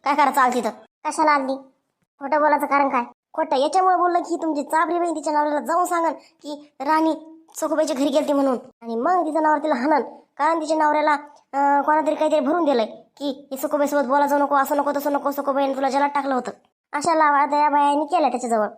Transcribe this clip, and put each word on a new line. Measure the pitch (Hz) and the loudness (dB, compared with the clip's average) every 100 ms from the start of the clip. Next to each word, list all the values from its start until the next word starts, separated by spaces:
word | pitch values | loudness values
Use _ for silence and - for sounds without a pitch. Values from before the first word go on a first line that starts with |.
काय | 262 | 0
करायचं | 285 277 269 | 2 2 4
आलती | 254 247 | 2 2
तर? | 220 - - _ | -4 -8 -20 _
कशाला | 302 294 311 | -8 0 2
आलती? | 294 262 269 - _ _ _ _ _ | 2 0 -6 -10 _ _ _ _ _
खोटं | 277 302 | -2 2
बोलायचं | 294 294 294 | 2 2 2
कारण | 277 269 | 0 2
काय? | 254 247 _ _ | -2 -4 _ _
खोटं | - 311 277 | -6 -2 0
याच्यामुळे | 294 370 370 349 | 0 2 2 2
बोललं | 349 349 | 2 0
की | 330 320 | -2 -6
तुमची | 320 294 | -4 -4
चाबरी | 277 311 339 349 | -2 -2 0 0
बहीण | 339 | -2
तिच्या | 311 302 | -4 -2
नवऱ्याला | 302 302 294 | -2 0 -2
जाऊन | 233 339 | -2 -2
सांगन | 349 339 330 | 0 0 -2
की | 269 - _ 285 294 294 _ | -4 -16 _ -14 -14 -16 _
राणी | 269 311 320 302 - - _ - | -2 2 2 -2 -10 -20 _ -8
सखूबाईच्या | 311 302 302 269 | -4 -2 -2 0
घरी | 285 | 0
गेलती | 277 269 | 0 0
म्हणून, | 277 277 240 - _ | 0 0 -2 -8 _
आणि | 233 226 | -8 -4
मग | 294 370 311 | 0 0 0
तिचं | 311 | 0
नवरा | 311 294 | 0 0
तिला | 302 | 0
हाणन, | 254 269 294 - - _ - | -2 0 0 -2 -14 _ -4
कारण | 302 330 | -2 0
तिच्या | 302 311 | -2 0
नवऱ्याला, | 302 302 302 294 - - _ | 2 2 0 0 -4 -20 _
अं, | 277 285 285 | 0 2 2
कोणातरी | 302 311 302 | 2 2 2
काहीतरी | 294 302 302 | 0 0 2
भरून | 262 349 | 2 0
दिलंय | 302 247 220 | 2 0 -2
की | - - _ 285 262 - | -8 -20 _ -8 -8 -12
हे | 262 | -8
सखूबाईसोबत | 294 294 285 285 247 | -4 0 0 0 2
बोला | 285 285 | 2 2
जाऊ | 285 | 2
नको, | 285 | 2
असं | 285 269 285 | 2 2 0
नको, | 277 | 0
तसं | 277 285 | -2 -2
नको, | 285 285 | -2 -2
सखूबाईने | - - 269 269 269 | -4 -2 0 -2 0
तुला | 269 | -2
जलात | 269 285 | 0 0
टाकलं | 285 269 | -2 -2
होतं. | 254 240 - _ _ _ | -4 -4 -16 _ _ _
अशा | 294 320 | -4 0
लावा | 320 302 285 294 | 2 4 4 2
दया | 294 294 | 2 2
बायांनी | 285 285 285 | 2 2 0
केल्या | 302 359 277 | 0 0 0
त्याच्याजवळ | 240 240 226 208 | -2 -2 -2 -2